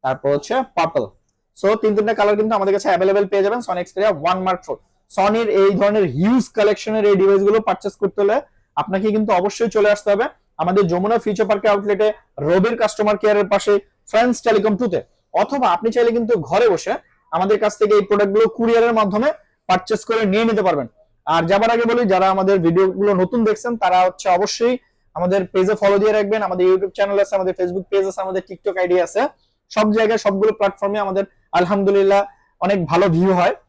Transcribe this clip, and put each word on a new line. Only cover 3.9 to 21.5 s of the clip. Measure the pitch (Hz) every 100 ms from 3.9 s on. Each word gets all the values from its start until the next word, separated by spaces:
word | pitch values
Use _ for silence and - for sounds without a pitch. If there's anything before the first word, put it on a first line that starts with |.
| 185 214 165
ওয়ান | 165 185 185
Mark | 180 -
ফোর। | 127 _ _ _ -
Sony-র | 196 220 226 196
এই | 196 196
ধরনের | 202 214 180 127
হিউজ | 196 254 - -
কালেকশনের | 208 208 - 220 208
এই | 196
ডিভাইসগুলো | 196 196 196 220 214
পারচেজ | 180 202 -
করতে | 196 -
হলে | 202 247 - _ _ -
আপনাকে | 147 190 214
কিন্তু | 214 214 185
অবশ্যই | 202 - 226 214
চলে | 208
আসতে | 208 -
হবে | 202 262 _ _ -
আমাদের | 175 196 190
যমুনা | 175 202 226
ফিউচার | 220 202 208
পার্কের | 214 220
আউটলেটে, | 202 202 202 214 214 _ - 147
রবির | 180 220 233
কাস্টমার | 214 - 208 208
কেয়ারের | 214 208 202
পাশে, | 196 - 202 - _ -
ফ্রেন্ডস | 220 247 233 240
টেলিকম | 220 214 196
টু | 247
তে। | 165 - _ _ 165
অথবা | 208 277 240
আপনি | 175 226
চাইলে | 226 233 233
কিন্তু | 226 220 131
ঘরে | 190 233
বসে | 170 185 254 _ _ _ 165
আমাদের | 190 208
কাছ | 214 -
থেকে | 208 208
এই | 202
প্রোডাক্টগুলো | 202 202 208 226 -
কুরিয়ারের | 233 226 233 220
মাধ্যমে | 208 208 277 - _ _ -
পারচেজ | 185 - 214 -
করে | 220 208
নিয়ে | 202 226
নিতে | 214 185
পারবেন। | 151 120 _ _ _ -
আর | 165 165